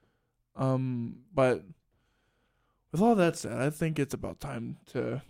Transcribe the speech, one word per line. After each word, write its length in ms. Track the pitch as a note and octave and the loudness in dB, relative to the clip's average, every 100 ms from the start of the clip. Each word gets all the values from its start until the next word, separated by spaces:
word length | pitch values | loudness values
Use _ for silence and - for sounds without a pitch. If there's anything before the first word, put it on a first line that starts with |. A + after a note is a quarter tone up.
| _ _ _ _ _ - | _ _ _ _ _ -4
Um, 640 | C3 C3 C3 B2 A#2 - - | 0 0 0 -2 -4 -8 -6
but 300 | D#3+ C3 F2 F#2 - _ _ _ _ _ _ _ _ _ _ _ | 2 4 2 -4 -20 _ _ _ _ _ _ _ _ _ _ _
with 80 | D3+ | 2
all 140 | A3+ A3 | 4 6
that 220 | E3+ E3 | 4 2
said, 160 | G2+ | -6
I 160 | A#2 C3+ | -2 -2
think 280 | D3+ E3 D3+ | -2 -2 -2
it's 160 | C#3 | -2
about 280 | B2+ G2 - | -4 -8 -10
time 340 | D3 B2+ A#2+ C#3 - | -10 -10 -10 -12 -8
to 340 | C3 A#2+ A#2+ - | -6 -4 -6 -8